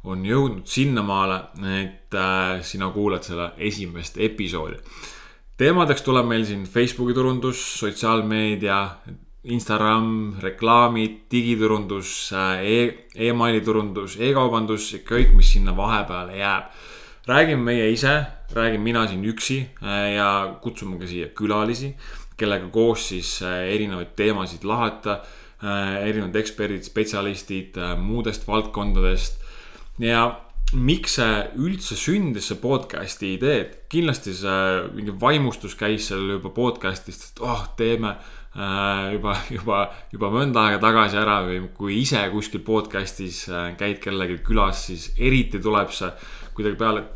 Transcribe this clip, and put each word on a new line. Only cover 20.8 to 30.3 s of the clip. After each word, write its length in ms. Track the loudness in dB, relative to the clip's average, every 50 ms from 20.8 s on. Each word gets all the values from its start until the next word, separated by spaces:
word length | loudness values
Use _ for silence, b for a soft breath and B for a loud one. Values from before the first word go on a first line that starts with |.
| -10 -8 -8 -8
ka 80 | -8
siia 220 | -8 -6 -6 -6 -8 -4
külalisi, 560 | -2 0 0 2 2 2 0 -2 -4 -6 -8 -10 B B B B B B B -6 -4
kellega 300 | -2 0 0 -2 -4 -2
koos 380 | 2 4 4 4 2 0 -2 -6
siis, 320 | -6 -6 -6 -6 -6 -6 -4
äh, 240 | -4 -4 -4 -2 -2 -2
erinevaid 420 | -2 -2 -2 -4 -6 -8 -8 -2
teemasid 480 | 0 2 2 2 0 -4 -6 -8 -8 -4
lahata, 560 | -2 0 0 0 -2 -4 -4 -4 -4 -4 -4 B B B B B B B B
äh, 380 | -6 -4 -2 -2 -2 -2 -2 -2 -2 -2
erinevad 280 | -2 -2 -2 -2 -2 -2
eksperdid, 420 | -2 -2 -4 -4 -4 -4 -4 -6
spetsialistid, 960 | -8 -6 -2 -2 -2 0 -2 -2 -2 -2 -4 -6 -8 -6 -6 -6 -6 -8 -8
äh, 160 | -6 -4 -2 -2 -2
muudest 500 | 0 0 -2 -2 -2 -4 -4 -6 -4 -2
valdkondadest. 960 | -2 -2 -2 -2 -4 -2 2 4 6 6 6 6 6 4 2 0 -4 B B B B B B B B B B B B -2
Ja 420 | 0 2 4 4 4 2